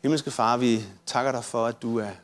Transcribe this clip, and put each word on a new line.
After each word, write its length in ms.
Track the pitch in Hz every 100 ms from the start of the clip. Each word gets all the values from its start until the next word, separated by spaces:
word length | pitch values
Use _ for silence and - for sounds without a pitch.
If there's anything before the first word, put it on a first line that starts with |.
Himmelske 300 | 139 151 143
Far, 260 | - 113 123
vi 280 | 123 110 101 95 -
takker 260 | 127 131
dig 120 | 127
for, 220 | 113 120 113
at 160 | 117
du 160 | 120 117
er 140 | 104 95